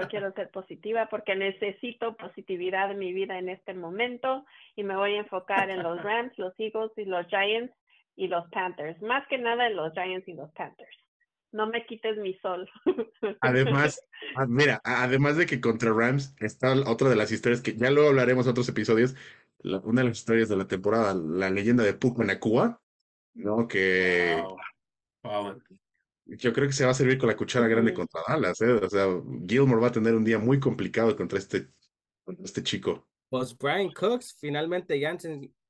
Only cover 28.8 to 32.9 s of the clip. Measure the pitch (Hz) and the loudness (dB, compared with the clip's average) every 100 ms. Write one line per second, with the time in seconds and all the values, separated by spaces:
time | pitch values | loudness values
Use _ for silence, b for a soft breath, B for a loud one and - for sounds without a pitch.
28.8 | 92 98 98 90 - 62 90 123 139 113 | 2 2 2 0 -4 -8 0 4 6 4
29.8 | 120 113 113 113 110 110 113 139 127 110 | 2 2 2 2 2 2 2 2 2 -2
30.8 | 95 110 113 104 90 98 98 95 - _ | -2 2 2 2 -2 -4 -2 -6 -6 _
31.8 | _ _ _ _ - 92 95 - - 98 | _ _ _ _ -18 -14 -10 -8 -6 -4
32.8 | 92 | -4